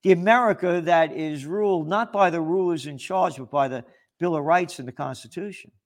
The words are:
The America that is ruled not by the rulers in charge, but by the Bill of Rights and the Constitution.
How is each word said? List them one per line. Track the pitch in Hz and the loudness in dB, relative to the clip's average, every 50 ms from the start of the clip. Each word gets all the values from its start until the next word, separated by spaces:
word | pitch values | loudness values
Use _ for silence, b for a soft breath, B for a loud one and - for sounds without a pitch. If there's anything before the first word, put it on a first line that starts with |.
| - | 6
The | 190 | 4
America | 185 170 180 208 226 247 247 220 190 - 180 180 175 175 165 | 4 4 6 4 4 4 4 2 0 0 0 0 0 0 2
that | 170 175 165 160 151 | 4 4 4 4 2
is | - - 156 156 151 143 131 | 0 -6 -6 -6 -6 -8 -8
ruled | 151 180 208 208 202 190 170 151 | -6 -4 0 0 2 0 0 0
not | 156 185 214 233 233 - | -2 -2 -2 -2 -2 2
by | 202 196 180 | 2 2 2
the | 165 170 | 2 -2
rulers | 160 156 175 190 185 175 170 151 131 | -2 -2 0 0 0 0 -2 -4 -6
in | 151 143 | -10 -14
charge, | 127 - - 185 185 185 180 139 | -14 -8 -4 -2 0 0 -2 -2
but | 135 127 117 | -8 -14 -4
by | - 147 139 131 | 0 0 0 0
the | 131 123 117 b b b b b b _ | -2 -8 -10 b b b b b b _
Bill | 170 180 165 | -2 0 0
of | 151 143 | 0 2
Rights | 156 170 180 180 156 - - | 2 2 2 2 -2 -8 -12
and | 131 190 | -12 -12
the | |
Constitution. | 185 - 175 135 131 - - - - 175 202 208 185 - - - _ _ _ | -10 -8 -8 -8 -8 -12 -16 -14 -12 -10 -10 -10 -12 -16 -20 -20 _ _ _